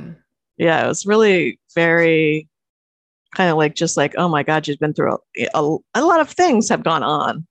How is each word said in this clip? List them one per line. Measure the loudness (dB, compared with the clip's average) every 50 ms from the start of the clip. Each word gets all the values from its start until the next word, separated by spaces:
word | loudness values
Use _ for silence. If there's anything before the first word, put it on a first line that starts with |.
| -16 -16 -18 -20 _ _ _ _ _ _ _
Yeah. | -2 0 0 0 0 0
It |
was | -2 -4 -4 -2
really | 0 2 4 4 4 4 2 0 -2 -6 _ _ _ -2
very | 0 0 2 2 2 4 4 4 2 2 2 0 -2 -6 _ _ _ _ _ _ _ _ _ _ _ _ _ _ _ _ _ -4
kinda, | 0 0 2 2
like, | 2 0 0 0
just | -2 -4 -2 -2
like, | -2 -2 -2 -2
"Oh | -2 -2
my | 0 0 -2
God, | 0 0 -2 -2 -2
you've | -4 -4 -4
been | -4 -4 -2
through | -2 -2 -2 -2 -4 _ _ -10
a, | -8 -6 -4 -2
a, | -2 -2 -2 -2 -4 -6 _ -4
a | 0
lot | 2 2 2 2
of | 0 0
things | 0 0 2 2 2 2 2 0
have | -2 -2 -2
gone | -2 -2 -2 -2
on." | -2 -2 -2 -2 -4 -6 -8 -10 -16